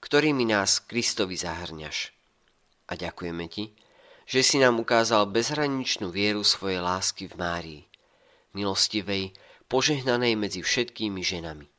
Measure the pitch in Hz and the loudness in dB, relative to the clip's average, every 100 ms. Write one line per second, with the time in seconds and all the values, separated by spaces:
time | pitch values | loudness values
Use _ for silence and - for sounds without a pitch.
0 | - 147 151 143 120 107 98 - _ 117 | 2 4 4 4 4 4 4 0 _ -2
1 | 113 - 95 90 87 82 85 78 76 - | -2 0 -2 -2 -4 -6 -8 -10 -8 -8
2 | - _ _ _ _ _ _ _ _ 90 | -8 _ _ _ _ _ _ _ _ -8
3 | 87 - 87 85 85 - 107 _ _ _ | -8 -8 -8 -6 -8 -8 -10 _ _ _
4 | - - - 131 131 147 131 117 113 117 | -20 -20 -2 2 4 6 6 6 4 4
5 | 113 113 101 101 117 147 147 135 127 - | 6 4 4 2 0 0 0 -2 -4 -4
6 | 98 87 104 104 98 - 98 92 90 92 | -4 0 0 2 2 0 0 -2 0 0
7 | 92 - 92 - 87 85 80 76 73 _ | -2 -6 -12 -6 -4 -4 -8 -14 -18 _
8 | _ _ _ _ _ 98 101 98 - 107 | _ _ _ _ _ -6 -4 0 0 0
9 | 92 98 95 - - - _ 127 131 147 | -2 -4 -4 -10 -20 -20 _ 0 2 0
10 | 131 120 123 110 104 95 82 - 120 - | 0 2 2 2 -2 -4 -2 -2 -2 -2
11 | 107 98 87 90 82 76 71 | -4 -2 -4 -4 -8 -12 -16